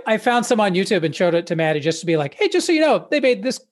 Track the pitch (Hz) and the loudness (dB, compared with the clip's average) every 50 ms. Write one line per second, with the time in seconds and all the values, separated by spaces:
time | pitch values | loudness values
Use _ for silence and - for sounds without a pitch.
0 | - 226 220 214 - 247 240 240 220 - 254 214 208 202 175 185 196 - 220 180 | -2 -2 -2 0 0 0 0 0 0 0 0 2 2 2 0 0 0 0 0 0
1 | 156 156 143 - 185 175 165 170 170 - 175 160 160 156 156 151 135 160 160 - | 0 -2 -2 0 0 2 2 0 0 -2 -2 0 0 0 0 0 0 -2 -4 -2
2 | - 165 165 156 143 147 - - 415 403 392 359 - - 339 311 311 302 233 175 | -2 -2 0 0 -2 -4 -4 -2 -2 0 0 0 0 2 2 2 2 2 2 0
3 | - - 302 294 254 254 247 196 202 262 - - _ _ | 0 -2 -2 0 2 2 0 0 -2 -6 -6 -6 _ _